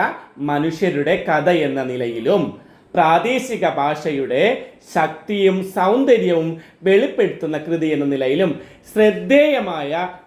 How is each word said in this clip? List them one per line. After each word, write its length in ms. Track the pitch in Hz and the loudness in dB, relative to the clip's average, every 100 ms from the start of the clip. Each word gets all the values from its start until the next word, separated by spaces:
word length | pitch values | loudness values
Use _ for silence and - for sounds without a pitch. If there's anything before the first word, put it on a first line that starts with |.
| 208 - - - 143 | -2 -4 -16 -8 -4
മനുഷ്യരുടെ 640 | 147 160 160 185 143 143 185 - | -2 -2 -2 -2 0 0 0 0
കഥ 220 | 151 147 175 143 | 0 2 2 0
എന്ന 140 | 135 131 | -2 -4
നിലയിലും 520 | 123 120 113 120 196 127 - - - _ 180 | -4 -4 -2 0 0 0 -6 -18 -20 _ 0
പ്രാദേശിക 680 | 160 170 220 254 254 214 175 147 | 2 2 0 -4 -4 -4 -2 0
ഭാഷയുടെ 640 | 143 151 165 139 127 127 196 254 - - - | -2 -2 -4 -4 -2 0 0 0 -8 -20 -6
ശക്തിയും 640 | 175 156 156 - 208 190 190 185 - | -2 -2 -4 -6 0 2 2 -2 -2
സൗന്ദര്യവും 680 | 185 233 262 226 180 170 160 165 - _ 175 | 2 2 4 4 4 0 -2 -6 -12 _ 2
വെളിപ്പെടുത്തുന്ന 680 | 196 269 262 190 - 156 156 156 | 4 2 0 -2 -2 -6 -6 -4
കൃതി 220 | 165 156 147 | -2 0 0
എന്ന 100 | 139 | -2
നിലയിലും 380 | 139 131 143 185 143 - - - | 0 0 0 0 -2 -12 -20 -6
ശ്രദ്ധേയമായ 1000 | 214 214 180 180 277 302 269 190 165 143 160 180 180 | 2 2 2 4 4 4 2 -2 -4 -4 -4 -6 -8